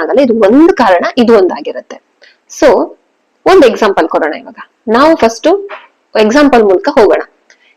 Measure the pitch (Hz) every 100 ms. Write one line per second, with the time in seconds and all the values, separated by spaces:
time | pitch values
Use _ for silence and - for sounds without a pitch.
0 | 151 214 269 220 196 269 339 370 220 180
1 | 302 269 214 220 185 - 151 131 - -
2 | _ _ _ _ _ - 294 302 311 -
3 | _ _ _ _ - 381 254 202 214 190
4 | 165 175 151 - - - - _ - 233
5 | 302 320 226 - 302 392 392 - _ _
6 | _ 220 214 277 285 240 208 185 - 294
7 | 190 147 - _ _ _ _